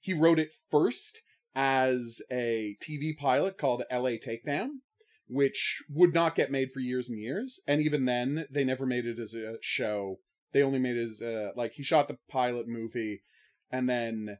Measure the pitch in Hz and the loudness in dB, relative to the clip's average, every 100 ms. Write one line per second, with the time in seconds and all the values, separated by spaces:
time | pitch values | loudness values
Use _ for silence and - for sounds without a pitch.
0 | - 170 165 160 151 - _ - 180 240 | -2 4 6 6 2 -6 _ 4 4 0
1 | - - _ _ _ 131 135 135 131 127 | -10 -14 _ _ _ 0 2 4 4 2
2 | 117 113 - 123 117 113 107 104 - 147 | -2 -10 -6 -2 0 -2 -2 -8 -8 -6
3 | 156 156 143 131 180 - 143 120 120 123 | -4 -2 2 2 2 0 0 0 -2 -2
4 | 127 117 - 113 - 147 247 277 _ _ | 0 -2 -4 -6 -4 -2 -4 -8 _ _
5 | _ _ _ 131 139 - - - - 147 | _ _ _ 0 2 0 -6 -6 -8 4
6 | 175 156 165 170 135 135 131 - 123 127 | 6 6 2 2 0 0 -2 -2 -2 -2
7 | 123 110 110 165 262 - - 151 151 147 | -2 -6 -4 -4 -6 -10 0 2 2 2
8 | 127 123 123 151 160 139 131 131 131 123 | 2 0 0 -2 -4 -2 0 0 0 -2
9 | 117 117 113 113 110 113 - - 113 104 | -2 -6 -8 -8 -8 -8 -6 -4 -2 -2
10 | 98 95 _ _ _ 139 139 135 127 120 | -4 -6 _ _ _ 2 4 2 0 0
11 | 117 107 117 113 104 113 117 - 139 160 | -4 -6 -6 -4 -6 -4 -6 -6 2 2
12 | 143 139 _ 135 123 120 113 117 113 120 | 2 -6 _ 0 0 0 -4 -6 -6 -4
13 | 110 101 _ _ _ _ _ 131 127 123 | -4 -6 _ _ _ _ _ -2 0 0
14 | 117 113 107 101 | -2 -4 -8 -12